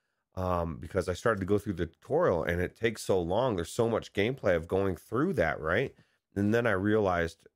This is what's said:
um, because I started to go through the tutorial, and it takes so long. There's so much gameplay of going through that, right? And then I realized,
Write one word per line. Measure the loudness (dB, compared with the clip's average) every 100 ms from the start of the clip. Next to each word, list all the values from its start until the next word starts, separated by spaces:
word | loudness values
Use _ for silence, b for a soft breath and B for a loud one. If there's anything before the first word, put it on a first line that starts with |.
| _ _ _ -6
um, | -2 0 -2 -6
because | -6 -4 -2
I |
started | -2 0 0
to | 0
go | 0
through | 0
the | -4 -6
tutorial, | -8 -4 0 2 2
and | 0 -2
it | -4 -2
takes | -4 -2
so | 0 0
long. | 2 0 0 -2
There's | -4
so | -2 0
much | 0 -2
gameplay | -2 -2 0 0 0
of | 0
going | 0 0 -2
through | -4 -2 0
that, | 0 0 0
right? | 0 0 -2 -8 b b _
And | 0 2
then | 2 2
I |
realized, | 2 2 4 4 2 -2 -4 -20